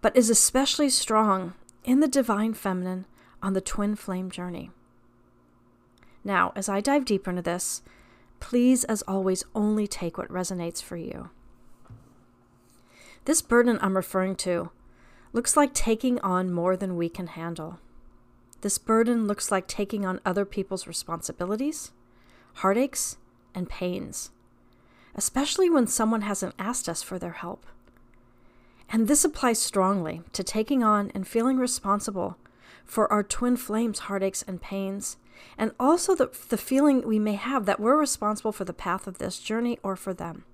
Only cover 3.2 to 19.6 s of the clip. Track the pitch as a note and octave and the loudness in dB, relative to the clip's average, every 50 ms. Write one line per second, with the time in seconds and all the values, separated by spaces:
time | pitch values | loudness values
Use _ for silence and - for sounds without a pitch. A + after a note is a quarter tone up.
3.2 | - - - - - G3 G3 F#3+ F#3+ - - - G#3 G3+ G#3 G#3 - - F#3+ F#3 | -20 -20 -18 -6 -4 -2 -2 -2 -2 -2 -2 0 0 0 -2 -4 -6 -6 -6 -6
4.2 | F#3 F#3 F3+ - F3+ F3+ F3 - - - - _ _ _ _ _ _ _ _ _ | -6 -8 -8 -8 -10 -8 -8 -10 -12 -14 -18 _ _ _ _ _ _ _ _ _
5.2 | _ _ _ _ _ _ _ _ _ _ _ _ _ _ _ _ - - _ - | _ _ _ _ _ _ _ _ _ _ _ _ _ _ _ _ -20 -20 _ -12
6.2 | - G3 G3 F3 F3+ F3+ - - F#3+ - G3+ G3 G#3 - C#4 D4 C4 B3+ G#3+ F#3+ | -6 0 2 2 2 2 0 -4 -4 -2 -2 0 2 4 4 4 4 2 0 0
7.2 | G3 F#3+ F3+ F3+ F3 E3+ E3+ F3+ - - - - - - - - - _ - _ | 0 -2 -4 -2 -2 -2 -2 -2 -4 -6 -6 -8 -10 -16 -20 -20 -20 _ -20 _
8.2 | _ _ - _ - - - B3 A#3+ B3 C4 B3 - - A3 G3+ - - F#3+ G3 | _ _ -20 _ -14 -2 2 4 6 6 6 4 4 0 -2 -4 -2 -2 -2 0
9.2 | F#3+ F#3+ F#3+ F#3 - - - - G#3 G#3+ G#3+ G#3+ G#3 G3+ - - - E3 - - | 2 2 0 0 -2 -6 -2 0 2 2 2 2 0 -2 -4 -4 -6 -6 -4 -6
10.2 | - - - F3+ F#3 F3+ F#3+ F3+ E3+ E3+ E3+ - - - F3+ E3+ D#3+ - - - | -10 -6 -4 -6 -4 -4 -4 -4 -6 -6 -6 -8 -10 -10 -10 -8 -8 -8 -10 -10
11.2 | - - - - - - - - - - - _ - - A2+ - - - _ _ | -14 -16 -18 -20 -20 -20 -20 -20 -20 -20 -20 _ -20 -20 -20 -20 -20 -20 _ _
12.2 | _ _ _ _ _ _ _ _ _ _ _ _ _ _ _ - - - - - | _ _ _ _ _ _ _ _ _ _ _ _ _ _ _ -20 -20 -20 -20 -14
13.2 | - - D#4 - - - A#3 A#3+ A#3+ B3 A3+ - - G3 F#3+ F#3+ F3+ - - F#3+ | -2 0 0 0 2 4 4 6 6 6 4 2 2 0 0 0 -2 0 0 0
14.2 | F#3 F#3+ F#3+ - - F#3 F3 E3+ E3+ E3+ - _ - - - _ - - - - | 0 0 -2 -4 -4 -2 -2 -2 -4 -6 -12 _ -20 -20 -20 _ -20 -20 -20 -20
15.2 | - - - A3+ B3 - - D4+ D4 C#4 C#4 - - A#3 A3+ A3 - B3+ B3 A#3+ | -20 -6 -4 -4 0 2 4 4 4 4 4 0 2 2 2 2 2 0 0 0
16.2 | - G3 F#3 F3+ F#3 F#3 F3 F3 E3+ F3+ F#3 F3+ G3+ F#3+ F3+ E3+ E3+ E3+ E3 - | 0 0 0 0 0 0 0 0 2 2 0 0 -2 -4 -2 -2 -2 -4 -4 -6
17.2 | F3+ E3+ - E3 E3 E3+ E3+ E3 D#3 D#3+ F3 - - - _ - - - _ - | -10 -10 -10 -10 -8 -8 -8 -8 -10 -12 -12 -16 -20 -20 _ -20 -20 -20 _ -20
18.2 | _ _ _ _ _ _ - - - G3+ G3 - _ - A3 A3+ A#3 A3+ B3 A#3 | _ _ _ _ _ _ -20 -8 -4 -4 -4 -4 _ 2 4 4 6 4 4 2
19.2 | A3 G3+ G3+ G3+ - - G#3+ F#3+ | 2 0 -2 -2 -2 -2 -2 -2